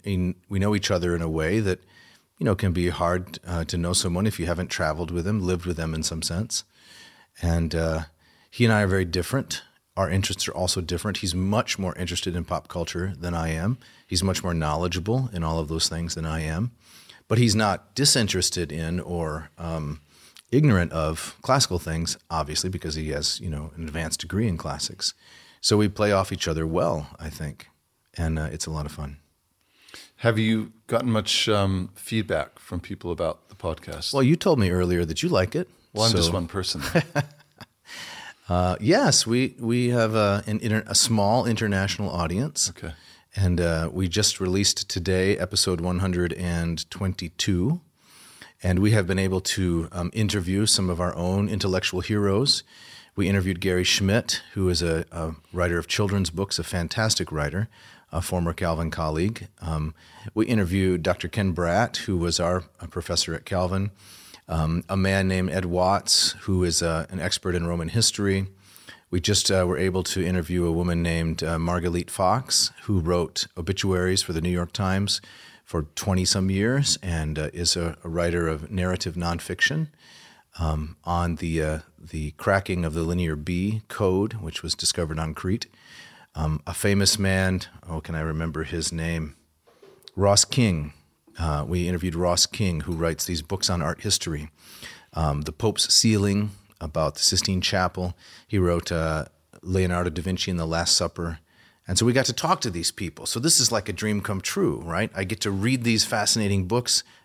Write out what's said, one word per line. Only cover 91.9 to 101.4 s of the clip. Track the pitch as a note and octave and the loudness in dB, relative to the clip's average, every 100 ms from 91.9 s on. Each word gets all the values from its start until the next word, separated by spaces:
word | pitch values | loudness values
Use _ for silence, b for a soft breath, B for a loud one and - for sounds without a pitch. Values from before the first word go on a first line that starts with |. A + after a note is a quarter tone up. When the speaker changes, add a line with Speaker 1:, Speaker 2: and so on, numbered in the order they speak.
| F2+ F2+ E2+ | 0 -2 0
Speaker 1:
Ross | F2 F2 - | 2 4 2
King, | - G2+ D#2+ | 2 0 0
who | D#2 | -2
writes | E2 E2 D#2 | -2 -2 -2
these | - F2 | -4 -4
books | D2 F#2+ - | -4 -4 -2
on | F2+ | 0
art | D2+ E2+ | -2 -2
history. | G#2+ - - D2+ D2+ B B B B B B | -2 -2 -2 -6 -8 B B B B B B
Um, | - D#2 D2 | 0 0 0
The | D2+ | -4
Pope's | - A2+ - - | -2 0 0 2
Ceiling, | - A2+ G#2+ G2+ G2+ G#2 - - _ | 4 6 4 4 2 0 -6 -18 _
about | D#2 D#2+ D#2 - | -6 0 0 2
the | |
Sistine | - F#2 - F#2 | 0 2 2 0
Chapel. | - G2 F2+ F#2+ F2+ - B B B | 0 2 0 0 -4 -6 B B B
He | G#2 | 2
wrote, | F2+ F2 - | 4 2 0
uh, | E2+ D#2+ D#2 D2 _ _ - | -2 0 -2 -4 _ _ -16
Leonardo | F2+ F#2 F2+ F2 F2 | -2 0 2 2 -2
da | D#2+ | -2
Vinci | E2+ F2+ - | -4 -2 -2
and | F2+ | -2
the | D#2+ | -2
Last | E2 E2+ - | 0 2 2
Supper. | E2+ - E2+ D#2+ | 0 -4 -6 -8